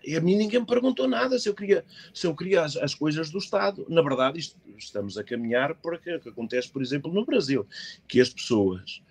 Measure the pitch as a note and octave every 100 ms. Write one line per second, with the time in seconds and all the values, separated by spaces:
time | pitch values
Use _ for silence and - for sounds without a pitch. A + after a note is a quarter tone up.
0 | - D#3+ E3+ G3+ G#3+ A#3+ A#3 A#3+ B3+ B3+
1 | C4 A#3 B3+ B3 G#3+ G3+ G3+ F#3+ - -
2 | - - F3 D3+ F3+ F#3 D#3 D3 D3 -
3 | D3+ D3+ D#3 F#3 - G3 G3+ G3 - E3
4 | C#3+ B2+ C3 E3 D3 - - G2+ - G#2
5 | G2+ G2 G#2 A#2 A#2 A#2+ C#3 D#3+ E3+ E3+
6 | E3+ E3 A#2+ A2 A2+ B2 B2 C3+ B2+ C#3+
7 | D#3 F#3+ B3+ B3+ C3+ C3 G#2 - - -
8 | - A#2+ B2+ - - A2+ F#2+ F#2 - -
9 | _